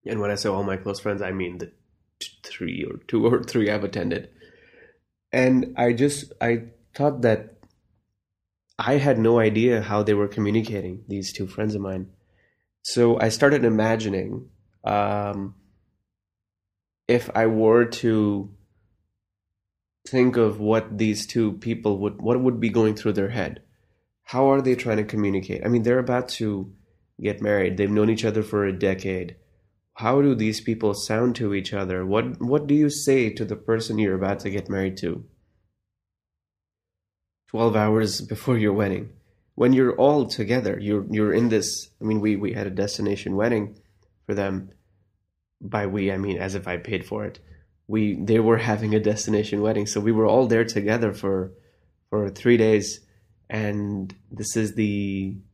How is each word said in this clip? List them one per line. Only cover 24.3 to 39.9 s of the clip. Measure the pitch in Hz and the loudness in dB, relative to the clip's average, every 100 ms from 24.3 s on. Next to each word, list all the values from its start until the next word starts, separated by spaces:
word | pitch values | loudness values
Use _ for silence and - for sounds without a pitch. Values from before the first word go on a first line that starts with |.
| 123 135 | 2 4
are | 139 | 4
they | 131 123 | 2 0
trying | 120 107 | 0 -2
to | |
communicate? | 107 110 101 98 95 - | -2 -2 0 -2 -4 -4
I | - | 0
mean, | 120 | 2
they're | 113 127 | 2 0
about | 127 123 127 | 2 -2 -4
to | - 110 101 95 - _ _ _ - | -6 -4 -4 -8 -16 _ _ _ -8
get | 104 101 | -6 -2
married. | 104 104 92 95 | 0 2 2 0
They've | 101 | 0
known | 104 110 | 2 2
each | 110 | 2
other | 113 107 | 0 -2
for | 104 104 | -2 -2
a | 101 92 | -2 0
decade. | 98 95 98 92 87 - _ _ _ _ _ | -2 -2 -4 -6 -8 -14 _ _ _ _ _
How | - 113 135 | -4 0 2
do | 143 | 4
these | 120 110 107 | 2 0 -2
people | - 110 110 | -4 -2 -2
sound | 101 - 110 123 117 | -2 -4 0 0 0
to | 110 | -2
each | 101 95 | -4 -4
other? | 104 92 92 | -6 -4 -4
What, | 95 104 123 120 | 0 -2 -2 -6
what | 120 147 143 | -2 -2 2
do | |
you | 147 147 | 2 2
say | 143 - 135 113 | 0 0 2 2
to | - | -2
the | 104 104 | -8 -6
person | - 113 113 110 | -2 -2 -2 0
you're | 104 | 0
about | 95 95 98 | 0 -2 -4
to | 98 | -4
get | 98 - | -6 -4
married | 98 95 95 | -4 -4 -4
to | 87 - - _ _ _ _ _ _ _ _ _ _ _ _ _ _ _ _ _ _ _ _ _ _ | -6 -6 -12 _ _ _ _ _ _ _ _ _ _ _ _ _ _ _ _ _ _ _ _ _ _
twelve | 110 113 107 | 2 2 4
hours | 107 110 107 - | 4 4 2 -4
before | 104 107 - 120 | -8 -6 0 2
your | 107 | 2
wedding? | 101 101 95 110 - _ _ _ | 2 0 -2 -8 -18 _ _ _
When | - 123 | 0 4
you're | 131 127 | 6 4